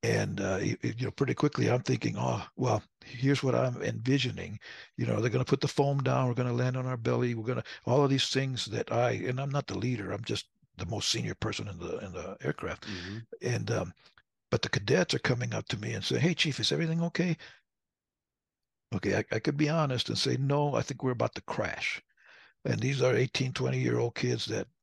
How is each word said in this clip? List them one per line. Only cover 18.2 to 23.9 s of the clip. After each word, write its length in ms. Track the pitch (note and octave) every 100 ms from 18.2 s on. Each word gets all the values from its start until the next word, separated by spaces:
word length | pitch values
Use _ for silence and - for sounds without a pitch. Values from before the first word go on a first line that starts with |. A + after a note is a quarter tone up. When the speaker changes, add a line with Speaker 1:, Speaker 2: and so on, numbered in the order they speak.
| _ _ _ _ _ _ _ -
Speaker 1:
Okay, 220 | G2+ G#2+
I, 80 | G#2 A2
I 40 |
could 180 | B2+ C#3+
be 120 | D3+
honest 400 | E3 D3+ B2 -
and 80 | A2+
say, 200 | C3+ B2
"No, 360 | C3+ C#3+ D3 B2
I 60 |
think 220 | - C3+
we're 80 | C3
about 240 | A#2+ A#2+ -
to 60 |
crash." 600 | - - G#2+ - - - _ _ - - - _ -
And 140 | A2+
these 220 | B2 C#3
are 140 | C3 A#2+
eighteen, 380 | B2+ - C3
twenty-year-old 640 | B2+ C3 C3 B2+